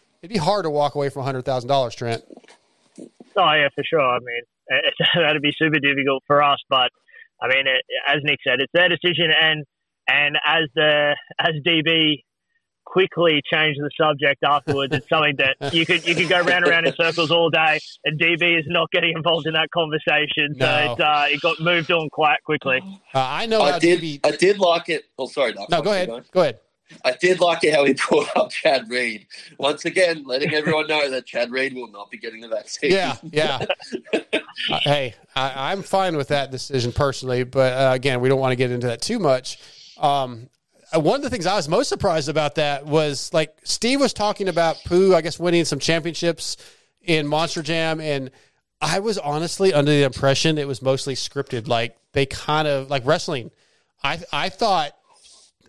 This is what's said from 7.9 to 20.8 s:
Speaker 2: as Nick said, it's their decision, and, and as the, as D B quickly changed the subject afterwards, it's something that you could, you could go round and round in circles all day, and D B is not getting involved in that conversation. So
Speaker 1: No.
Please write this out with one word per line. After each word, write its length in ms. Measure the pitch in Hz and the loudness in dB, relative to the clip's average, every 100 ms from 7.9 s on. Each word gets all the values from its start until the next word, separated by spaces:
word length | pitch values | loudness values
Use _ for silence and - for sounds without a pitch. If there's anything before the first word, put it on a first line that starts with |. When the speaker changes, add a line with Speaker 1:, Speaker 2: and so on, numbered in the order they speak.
| 127 139 | -4 -2
Speaker 2:
as 100 | 147 | 0
Nick 140 | 147 139 135 | 0 -2 0
said, 120 | 127 | 0
it's 120 | 135 | 0
their 160 | 170 180 | 2 2
decision, 440 | 170 180 165 165 156 | 2 0 0 2 4
and, 240 | 160 156 143 _ _ _ - | 2 0 -6 _ _ _ -2
and 300 | 139 147 151 151 | 0 0 0 0
as 200 | 165 156 160 | 0 0 2
the, 400 | 151 147 147 147 - - | 2 4 2 -2 -6 -2
as 140 | 175 156 | -2 0
D 180 | 139 165 | 0 0
B 400 | 156 165 156 147 _ _ _ _ _ _ - | 2 2 2 0 _ _ _ _ _ _ -4
quickly 560 | 180 190 - 170 147 - | 0 0 2 2 2 0
changed 280 | 160 156 139 | 0 0 -2
the 100 | 143 - | -4 0
subject 440 | 156 143 143 139 | 0 2 0 2
afterwards, 500 | 143 143 - 139 135 | 2 0 0 -2 -2
it's 140 | 139 - | -4 0
something 280 | 160 151 139 | 2 2 2
that 360 | 135 135 139 | 0 -2 -2
you 120 | 165 165 | 0 0
could, 200 | 175 160 | 0 0
you 80 | |
could 140 | 165 175 | 0 2
go 120 | 180 | 2
round 240 | 175 180 175 | 2 2 4
and 20 | |
round 180 | 170 165 | 4 2
in 80 | |
circles 380 | - 165 165 156 | 0 0 0 2
all 180 | 170 165 | 2 2
day, 300 | 160 160 151 - - 151 | 2 2 0 -4 -8 -6
and 140 | 151 | 0
D 160 | 170 170 | 0 2
B 120 | 175 | 2
is 120 | 170 147 | 0 0
not 240 | 175 165 | -2 0
getting 220 | 180 170 160 | 0 0 0
involved 320 | 160 165 151 | 0 0 0
in 60 | |
that 160 | 160 160 | -2 -2
conversation. 840 | 175 160 156 - 151 147 156 147 151 | -2 -2 -2 0 0 0 -2 -4 -2
So 60 | 160 | 0
Speaker 1:
No. 260 | 127 | 2